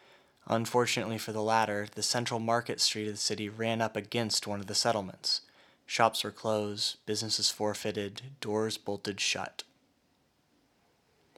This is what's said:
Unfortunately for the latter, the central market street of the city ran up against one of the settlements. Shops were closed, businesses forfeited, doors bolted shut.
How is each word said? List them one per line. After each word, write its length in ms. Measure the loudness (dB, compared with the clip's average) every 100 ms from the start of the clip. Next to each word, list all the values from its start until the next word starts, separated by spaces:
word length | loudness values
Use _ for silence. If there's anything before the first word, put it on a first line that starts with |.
| -20 -20 _ _ 0
Unfortunately 720 | 0 2 2 4 2 -2 -4
for 140 | -4
the 100 | -2
latter, 460 | 2 4 4 0 -4
the 80 | -4
central 380 | 0 0 0 -2
market 400 | 2 0 0 0
street 260 | 0 0 -4
of 80 |
the 60 | -2
city 280 | -2 -2 -4
ran 320 | -2 0 2
up 140 | 0
against 540 | -2 -2 -2 0 0 -2
one 100 | -6
of 80 | -2
the 80 |
settlements. 680 | 2 4 2 0 -6 -2 -2 -4 -20 -20 _ -6
Shops 380 | 4 4 4
were 80 | -4
closed, 640 | -4 0 0 0 -2 -4 -4 -4
businesses 460 | -4 -2 0 0
forfeited, 720 | 2 -2 0 -2 -2 -4 -8 -16 -10
doors 360 | -2 0 0 -2
bolted 440 | -6 -4 -4 -2
shut. 420 | 0 -2 -4 -10 -16 _ _ _ _ _ _ _ _ _ _ _ _ _ _ _ _